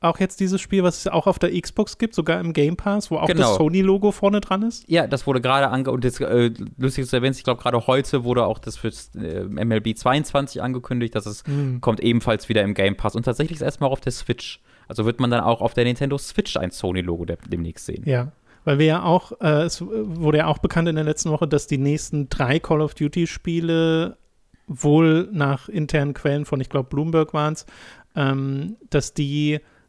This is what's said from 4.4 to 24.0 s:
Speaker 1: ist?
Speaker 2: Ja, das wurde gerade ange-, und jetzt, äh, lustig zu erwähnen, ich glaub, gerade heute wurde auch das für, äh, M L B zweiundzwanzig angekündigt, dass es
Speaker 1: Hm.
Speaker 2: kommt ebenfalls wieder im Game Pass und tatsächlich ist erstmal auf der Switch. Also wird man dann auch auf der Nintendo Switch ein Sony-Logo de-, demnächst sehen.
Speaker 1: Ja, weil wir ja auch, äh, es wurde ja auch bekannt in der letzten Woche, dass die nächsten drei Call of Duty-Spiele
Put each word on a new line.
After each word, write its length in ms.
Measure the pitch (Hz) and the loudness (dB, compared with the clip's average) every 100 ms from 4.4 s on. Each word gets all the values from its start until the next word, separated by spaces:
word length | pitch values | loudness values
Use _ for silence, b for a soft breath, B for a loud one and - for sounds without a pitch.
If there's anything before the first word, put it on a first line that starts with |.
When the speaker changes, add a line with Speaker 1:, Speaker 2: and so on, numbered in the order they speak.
| - 185 | 0 -2
Speaker 1:
ist? 260 | 220 - - | -2 -4 0
Speaker 2:
Ja, 200 | 165 147 | 0 2
das 180 | 135 - | 0 0
wurde 160 | 131 | 2
gerade 280 | 127 135 139 | 2 2 2
ange-, 200 | 127 135 | 2 0
und 140 | 127 | 0
jetzt, 180 | 123 - | 0 0
äh, 300 | - 120 120 117 98 - | 2 4 4 0 -8 -4
lustig 300 | 131 131 127 | -2 -2 -2
zu 80 | 127 | 0
erwähnen, 180 | 127 131 | 0 0
ich 80 | |
glaub, 160 | - 120 | -2 -2
gerade 280 | 127 120 117 | 0 0 2
heute 360 | 131 135 139 | 2 2 0
wurde 220 | 120 123 107 | 0 2 2
auch 140 | 110 | 0
das 180 | - - | -6 -8
für, 120 | 113 - - - | -8 -8 -12 -10
äh, 260 | 85 87 | -8 -6
M 300 | 95 90 117 | -6 -2 0
L 100 | 110 | 0
B 120 | 110 107 | 0 -2
zweiundzwanzig 640 | 123 139 151 143 139 - | 0 0 0 -2 -2 -4
angekündigt, 520 | 127 131 123 123 117 113 | -6 -6 -4 -4 -2 -4
dass 100 | 104 | -6
es 160 | 107 - | -8 -6
Speaker 1:
Hm. 360 | 143 139 123 | -4 -2 -2
Speaker 2:
kommt 180 | - 110 | 0 0
ebenfalls 480 | 117 117 - 107 - | 2 2 2 0 0
wieder 120 | 110 | 2
im 100 | 101 | 2
Game 240 | 98 98 101 | 2 0 0
Pass 180 | 107 113 | -2 -2
und 80 | |
tatsächlich 340 | 117 120 156 156 | -2 -2 -4 -4
ist 40 | |
erstmal 260 | 143 - 139 | -4 -2 -2
auf 100 | 135 | -2
der 100 | - | -4
Switch. 480 | 120 - 120 - - b b b | -4 -4 -6 -8 -16 b b b
Also 180 | - 107 | -2 0
wird 120 | 117 | 2
man 120 | 123 | 2
dann 100 | 120 | 2
auch 200 | 113 117 | 2 2
auf 120 | 117 | 0
der 120 | - 120 | 2 0
Nintendo 300 | 123 139 143 | 0 -2 -4
Switch 360 | - - 208 - | -4 -4 -2 -2
ein 120 | 90 | -4
Sony-Logo 560 | - 95 90 87 85 85 | -4 -2 -2 -2 -4 -4
de-, 120 | 85 - | -8 -6
demnächst 400 | 87 82 - - | -6 -6 -8 -10
sehen. 160 | - - | -6 -2
Speaker 1:
Ja, 260 | 127 127 - b b - | -2 -2 -10 b b 0
weil 120 | 139 | 4
wir 80 | 156 | 4
ja 160 | 165 | 4
auch, 280 | 180 180 - - | 2 2 0 -2
äh, 220 | 180 147 | 2 2
es 180 | 165 - | 0 -4
wurde 560 | 180 220 214 165 156 151 | -6 -6 -6 -2 2 4
ja 60 | 156 | 2
auch 140 | 151 | 0
bekannt 280 | - 175 170 | 0 0 0
in 80 | 156 | 0
der 100 | 156 | 0
letzten 260 | 156 170 | -2 -2
Woche, 160 | 151 160 | -2 0
dass 180 | 147 - | 0 0
die 140 | 143 | 0
nächsten 500 | 139 147 - 147 139 | 0 0 -2 -4 -2
drei 300 | - 127 151 | -2 0 0
Call 220 | - 156 | 0 0
of 120 | 151 | 0
Duty-Spiele 1200 | - 147 175 165 - - 170 165 165 165 160 | -2 -2 0 -2 -2 -4 -2 0 2 2 2